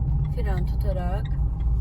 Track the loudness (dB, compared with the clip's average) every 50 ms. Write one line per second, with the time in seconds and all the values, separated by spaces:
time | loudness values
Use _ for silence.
0 | 0 0 2 0 0 0 -2 -2 0 0 0 0 0 0 0 0 0 0 0 0
1 | 0 0 0 0 -2 -2 -2 0 0 0 0 0 0 2 2 2